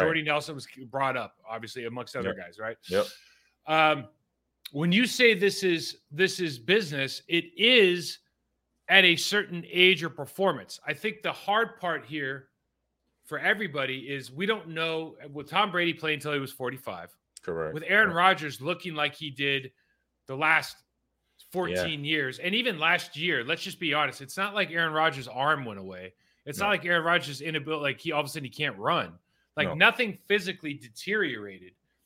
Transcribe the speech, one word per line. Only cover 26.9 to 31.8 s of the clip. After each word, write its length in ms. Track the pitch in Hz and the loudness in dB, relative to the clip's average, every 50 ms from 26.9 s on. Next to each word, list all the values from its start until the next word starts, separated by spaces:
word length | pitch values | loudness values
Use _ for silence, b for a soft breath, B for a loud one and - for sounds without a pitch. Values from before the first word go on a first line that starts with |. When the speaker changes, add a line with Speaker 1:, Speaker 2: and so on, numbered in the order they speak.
| 175 170 160 | 2 2 4
Speaker 1:
Rodgers' 340 | 170 175 175 139 143 139 120 | 4 2 2 0 -4 -10 -8
inability, 420 | 143 165 156 156 135 151 160 151 147 | -6 -4 -4 -4 -4 -4 -4 -2 -2
like, 160 | 139 127 - | -4 -4 -4
he, 100 | - 160 | -6 -2
all 80 | 156 147 | -2 0
of 60 | 147 | -2
a 40 | 131 | -2
sudden 140 | - 160 135 | -6 -10 -10
he 60 | 123 | -10
can't 280 | - - 151 143 110 | -6 -4 -4 -4 -4
run. 400 | 95 107 139 170 156 104 87 85 - _ _ _ _ _ _ _ | -2 0 0 2 2 0 -4 -10 -18 _ _ _ _ _ _ _
Like, 140 | 156 147 - | -2 -2 -2
Speaker 2:
No. 40 | 151 | 4
Speaker 1:
nothing 380 | 156 190 226 233 - 240 214 185 - _ | 6 6 6 6 4 -2 -2 -4 -10 _
physically 460 | _ 202 214 170 185 180 - - 151 143 | _ 0 0 0 -4 -8 -6 -8 -10 -10
deteriorated. 1000 | 120 120 120 107 - - 180 208 220 190 147 120 107 104 101 95 90 90 90 _ _ | -10 -12 -18 _ -12 -6 -2 -2 0 0 -2 -4 -8 -10 -12 -14 -16 -20 -20 _ _